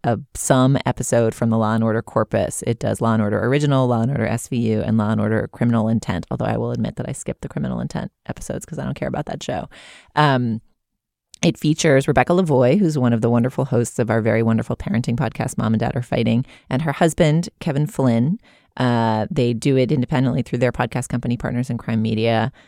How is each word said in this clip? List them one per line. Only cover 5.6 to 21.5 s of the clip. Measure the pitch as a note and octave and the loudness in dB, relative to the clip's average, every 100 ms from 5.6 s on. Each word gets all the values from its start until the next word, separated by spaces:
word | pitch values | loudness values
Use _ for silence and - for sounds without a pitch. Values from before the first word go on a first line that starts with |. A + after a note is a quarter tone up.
| A#2+ A#2 A2 | 0 2 2
Intent, | A2+ - F2+ - | 0 -2 -6 -4
although | A#2+ A2 | -4 -2
I | A2+ | -2
will | A#2 | -4
admit | A#2+ A2 - | -4 -4 -6
that | A#2+ | -8
I | |
skipped | - - - | -8 -10 -10
the | - | -8
Criminal | - C#3 - | -6 -6 -6
Intent | - - - - - | -6 -8 -10 -12 -14
episodes | - - - - | -14 -10 -10 -10
'cause | D3+ | -10
I | C3 | -8
don't | C3 | -6
care | - | -6
about | - D3+ | -6 -6
that | - | -8
show. | - - - - - - - D3+ | -6 -8 -8 -16 -20 -20 -8 2
Um, | D3+ C3 B2 A2 - _ _ _ _ _ _ - | 2 2 0 -4 -8 _ _ _ _ _ _ -2
it | E3 - | 0 2
features | D#3 D#3 E3 C3+ C#3 | 0 2 4 4 4
Rebecca | C3 B2 | 2 4
Lavoie, | F3 F3+ C3 B2 F3+ | 2 4 4 4 4
who's | F3+ D3+ | 2 2
one | B2 | 2
of | A#2 | 2
the | A#2 | 2
wonderful | A#2+ A#2+ - C3+ | 2 0 -2 0
hosts | A#2+ A#2+ - | 0 0 -2
of | A2 | 0
our | A2+ | 2
very | A2 A2 | 2 2
wonderful | A2+ A2+ A2+ A#2 | 2 2 0 -6
parenting | - A2 A#2+ A#2+ | -2 -2 -2 -2
podcast, | C#3 - A#2 - | -2 -2 -6 -2
Mom | A2 A2 | 0 0
and | |
Dad | A#2 - | 0 -2
Are | |
Fighting, | B2 B2 A2+ A2+ B2+ - _ | -2 0 2 0 -2 -10 _
and | C3 | -4
her | D#3+ | -2
husband, | C#3 E3+ - D#3+ D#3 E3+ - | 0 0 4 2 2 -2 -6
Kevin | - C#3 D3+ | -4 -2 -2
Flynn. | - C3 A#2 C3 G3+ - _ _ - | 0 2 2 2 -2 -8 _ _ -2
Uh, | B2+ A#2+ A2+ A2 G#2+ | 0 2 2 0 -2
they | D3 A#2+ | 0 0
do | A#2 C#3 C3 | 0 2 2
it | B2+ | 2
independently | C#3+ B2 D3+ C3+ A#2+ | 0 0 0 0 0
through | B2 B2+ | -2 0
their | B2 | 0
podcast | - B2 B2+ B2 | 0 -2 -2 -4
company, | B2 A#2+ A#2+ | -4 -2 -4
Partners | B2+ | -4